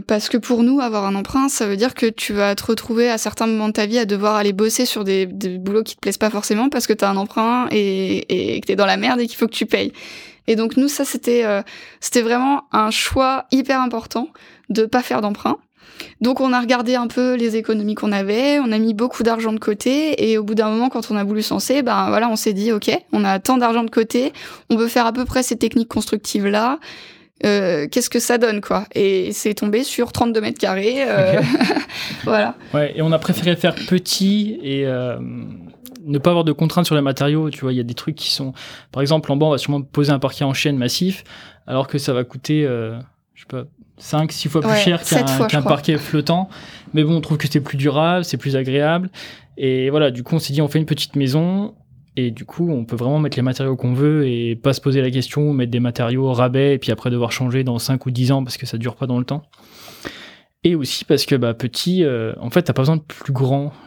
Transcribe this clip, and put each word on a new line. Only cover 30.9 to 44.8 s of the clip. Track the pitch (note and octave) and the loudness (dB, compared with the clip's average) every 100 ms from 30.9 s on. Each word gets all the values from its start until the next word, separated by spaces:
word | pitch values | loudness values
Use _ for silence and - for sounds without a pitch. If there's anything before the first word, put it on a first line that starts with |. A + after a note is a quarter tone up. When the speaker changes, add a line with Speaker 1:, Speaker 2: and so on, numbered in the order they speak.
| C4 B3+ | 0 0
Speaker 1:
euh, | G3+ F#3 - | 2 4 4
Speaker 2:
Ok. | - D#4 G#3+ - | 2 2 2 0
Speaker 1:
<laughs> | - - - - | -4 -10 -10 -6
voilà. | A#3 G#3+ A3+ - - | 0 0 0 -4 -4
Speaker 3:
Ouais, | D3 D3 - | -2 0 0
et | |
on | D#3 | 2
a | D#3+ | 4
préféré | - F3 E3+ E3+ | 2 0 2 2
faire | F3 | 0
petit | - - F#3 F3+ - G3 G#3 G#3 A3 | 0 0 0 0 0 2 2 0 -4
et, | C#3+ C#3 C3+ | -4 -2 -2
euh, | B2+ B2+ A#2+ B2 A#2+ G#2+ F#2+ - - - - D#3 | -2 -4 -6 -8 -10 -12 -14 -18 -20 -20 -12 -4
ne | C#3+ | 0
pas | F3 | 2
avoir | F3 | 2
de | D#3+ | 2
contraintes | C#3+ D#3+ F3+ E3+ | 2 2 2 2
sur | |
les | D3+ | 2
matériaux. | C#3 C3+ C#3+ D#3 D#3 | 2 0 0 2 0
Tu | - | -4
vois, | C3 | -2
il | B2+ | -2
y | |
a | |
des | A#2+ | -4
trucs | A#2 - | -6 -8
qui | D3+ - | -6 -4
sont... | - C3+ C3 - - - | -4 -6 -10 -16 -20 -8
Par | C#3 | -2
exemple, | C#3 D#3 D3+ | 2 2 2
en | C#3 | 2
bas, | D#3 | 2
on | |
va | C#3 | 2
sûrement | - C#3+ | 0 -2
poser | C#3 - D3 | -2 0 2
un | C3+ | 2
parquet | C3 - | 0 -2
en | C#3 | -2
chêne | C3 D3+ C#3 | 0 0 0
massif, | B2 - F#3 F#3+ - - - - - | 0 0 -2 -2 -10 -20 -20 -18 -4
alors | C3 C3 | -2 -2
que | D3 | -2
ça | C#3+ | 0
va | B2 | -2
coûter, | B2 B2+ - D3+ | -2 -6 -2 0
euh, | C#3+ A#2+ A2+ A#2 C3 _ _ | 0 -2 -6 -8 -14 _ _
je | - | -20
sais | - | -14
pas, | B2+ B2+ _ _ - | -12 -12 _ _ -20
cinq, | - D#3 D#3 | -2 0 0
six | - D3 | -2 -2
fois | E3 | 0
plus | A3 | 2
Speaker 1:
Ouais, | G#3+ | 4